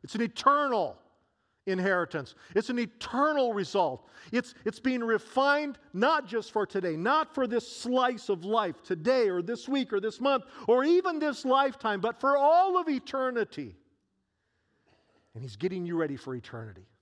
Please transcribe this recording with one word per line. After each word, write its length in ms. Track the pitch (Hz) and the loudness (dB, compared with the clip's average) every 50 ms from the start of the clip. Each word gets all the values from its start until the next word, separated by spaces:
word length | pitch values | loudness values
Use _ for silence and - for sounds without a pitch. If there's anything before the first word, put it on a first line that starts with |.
| - | -16
It's 120 | - - | -10 -4
an 60 | 220 | -4
eternal 760 | 233 220 - - - 277 285 294 294 277 247 214 175 131 - - _ _ _ _ _ _ _ _ _ _ _ _ _ | -4 -4 -4 0 2 4 4 4 2 2 2 0 0 -2 -6 -12 _ _ _ _ _ _ _ _ _ _ _ _ _
inheritance. 680 | - 190 185 185 196 190 180 170 - - 156 135 - - _ - - - | -4 -2 0 2 2 2 2 0 -2 -4 -8 -8 -8 -14 _ -20 -4 -2
It's 140 | 196 226 - | -2 -2 0
an 100 | 254 240 | -2 -2
eternal 760 | 233 220 - _ - - - 247 277 302 302 294 262 240 220 | -2 -4 -6 _ -14 -6 0 0 2 2 2 2 0 0 0
result. 520 | 202 190 - - 202 180 151 131 127 - - _ - - - - | -2 -4 -2 0 0 0 0 -2 -6 -12 -20 _ -20 -16 -4 -4
It's, 220 | 240 247 - - - - | -4 -4 -4 -12 -6 -6
it's 140 | 214 220 - | -6 -6 -2
being 240 | - 262 254 247 233 | -2 -2 -2 0 0
refined 760 | 226 226 214 226 - - 262 269 277 285 294 302 294 262 - _ - - | 0 0 0 -2 -2 0 2 4 4 4 2 0 -4 -8 -12 _ -12 -2
not 320 | 180 220 277 330 - 277 | 2 2 4 4 2 0
just 260 | 185 214 233 202 - - | -2 -6 -6 -6 -2 -2
for 140 | 214 202 | -2 -2
today, 280 | - - 202 185 180 160 | -2 -2 -2 -2 -2 -4
not 400 | 156 175 226 277 311 311 - - | -2 0 2 2 2 0 -2 -2
for 120 | - 262 | -2 -2
this 200 | 240 226 240 214 | 0 0 -2 -4
slice 640 | - - - - 240 247 254 247 254 254 214 - - | -4 -14 -10 -6 -2 0 2 2 2 0 -4 -2 -4
of 160 | 202 175 165 | -4 -2 -2
life 380 | 196 214 233 214 180 156 - - | -2 0 0 0 -2 -4 -8 -6
today 460 | - 185 165 156 233 262 262 233 202 | -6 -6 -2 2 2 2 4 4 2
or 140 | 180 180 175 | 2 0 -2
this 240 | 180 240 - - | -2 -6 -8 -4
week 260 | - 269 277 254 262 - | -2 0 0 0 0 -2
or 60 | 202 | -2
this 220 | 196 220 208 - | -2 -2 -6 -2
month 240 | 240 277 277 262 269 - - - - - | 0 0 0 0 -2 -6 -20 -10 2 4
or 160 | 226 254 262 | 4 4 6
even 340 | 302 349 359 359 370 339 311 | 4 4 2 2 0 -2 0
this 260 | 311 302 269 - - | -2 -2 -2 -2 0
lifetime, 560 | 262 254 269 277 269 - - - 226 208 196 | 2 2 4 4 2 0 -4 -4 -4 -2 -2
but 200 | 180 226 233 - | -2 -4 -4 -2
for 160 | - 277 277 | 0 2 2
all 400 | 285 277 294 320 349 370 392 359 359 | 4 6 6 6 6 4 4 2 0
of 100 | 349 320 | 0 0
eternity. 840 | 285 254 - - - 269 262 254 247 233 214 - - - 143 110 87 - _ _ _ _ _ _ _ _ _ _ _ _ _ _ _ _ _ _ _ _ _ _ _ _ _ _ _ _ _ _ _ | -2 -4 -4 -4 -4 -2 -2 -2 0 -2 -4 -4 -6 -12 -12 -12 -12 -18 _ _ _ _ _ _ _ _ _ _ _ _ _ _ _ _ _ _ _ _ _ _ _ _ _ _ _ _ _ _ _
And 80 | 117 127 | -14 -14
he's 140 | 131 104 | -14 -12
getting 300 | 101 165 185 180 185 175 | -6 -4 -4 -4 -4 -6
you 100 | 175 170 | -4 -2
ready 200 | 165 165 147 139 | -2 -2 -2 -4
for 180 | 131 - 135 127 | -8 -8 -10 -10
eternity. 520 | 123 113 - - - - - 95 - - _ _ _ | -10 -10 -12 -14 -14 -14 -14 -16 -20 -20 _ _ _